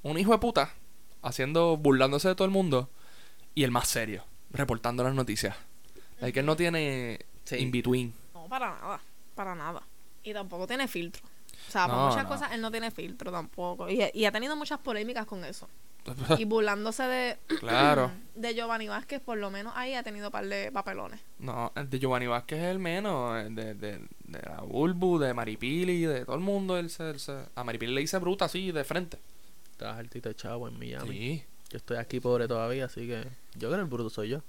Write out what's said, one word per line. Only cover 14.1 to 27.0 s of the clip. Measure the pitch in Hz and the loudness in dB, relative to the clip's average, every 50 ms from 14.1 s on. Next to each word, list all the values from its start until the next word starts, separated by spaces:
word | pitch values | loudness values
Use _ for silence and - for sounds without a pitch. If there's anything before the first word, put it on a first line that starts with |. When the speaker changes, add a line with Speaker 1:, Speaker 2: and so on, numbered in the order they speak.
| - | 2
Speaker 2:
y | 208 214 | 2 2
ha | 202 | 4
tenido | 202 214 240 277 311 | 2 2 -2 -2 -2
muchas | 302 294 - 302 277 | -4 -2 -4 -4 -4
polémicas | - 277 226 208 214 233 247 233 214 | -2 -4 -2 -2 -2 -4 -4 -4 -6
con | - 214 185 170 | -6 -6 -8 -8
eso. | 135 190 - - - - - - - - - - | -8 -8 -10 -12 -12 -12 -12 -12 -12 -12 -10 -10
Speaker 1:
<laughs> | - 123 135 127 139 160 151 | -8 -6 -4 4 4 4 4
Speaker 2:
Y | 226 | 4
burlándose | 208 220 220 214 208 202 202 208 226 220 - 262 | 2 4 4 4 2 2 0 -2 -4 -2 0 0
de, | 254 254 254 247 247 - - - - | 0 0 0 0 -2 -4 -6 -4 -4
<clears throat> | 320 - | -4 -2
Speaker 1:
Claro. | - 117 117 127 139 147 147 139 127 131 180 190 - - - | 0 2 6 8 8 8 8 8 6 2 0 -6 -10 -10 -8
Speaker 2:
de | 226 226 233 233 | -6 -4 -2 -2
Giovanni | 233 233 233 233 220 214 208 | -2 -2 -2 -2 -2 -2 -4
Vázquez, | 202 214 262 - 285 262 | -4 -6 -4 -4 -6 -6
por | - - 233 214 | -4 -4 -4 -2
lo | 202 196 | -2 -4
menos | 190 202 202 233 - | -4 -6 -8 -6 -6
ahí | 247 247 262 269 | -6 -4 -4 -4
ha | 247 - | -4 -6
tenido | 226 208 208 208 208 | -6 -8 -6 -8 -6
par | 196 208 202 | -4 -4 -4
de | 196 202 196 196 214 | -2 -2 -4 -4 -4
papelones. | - 196 196 202 185 190 98 - - - - - - - | -4 -4 -4 -4 -6 -6 -6 -8 -10 -12 -12 -12 -12 -8
Speaker 1:
No, | - 131 120 120 117 - - | -8 -6 -4 -2 -4 -2 -4
el | - 143 139 | -6 -4 -2
de | 139 131 | -2 0
Giovanni | 135 131 127 123 123 123 | 2 2 2 2 2 2
Vázquez | 120 123 - - 151 156 | 0 0 0 -2 -4 -2
es | 170 | 0
el | 180 185 190 | 0 0 0
menos, | 185 170 165 190 208 208 175 135 123 120 113 113 107 | 0 0 -2 0 0 0 0 0 0 0 0 -2 -2
el | 110 113 | -4 -4
de, | 110 110 110 107 | -4 -4 -6 -6
de, | 101 104 104 101 - - - - - - | -6 -6 -6 -6 -6 -10 -10 -10 -12 -12
de | - - - | -10 -10 -10
la | - - 80 78 | -8 -8 -8 -8
Bulbu, | - - - 123 151 180 185 175 185 180 175 160 | -6 -2 2 4 4 4 4 4 4 6 6 6
de | 143 131 120 | 4 4 2
Maripili, | 120 113 110 107 104 117 127 147 170 180 180 180 175 165 | 0 -2 -2 -2 -2 0 0 2 2 4 4 4 4 4
de | 160 143 127 127 | 2 2 0 0
todo | 127 127 | -2 -2
el | 156 | 0
mundo, | 185 196 202 196 190 185 185 175 | 2 2 2 2 2 0 0 0
él | 170 165 | -2 -4
se, | - - | -6 -6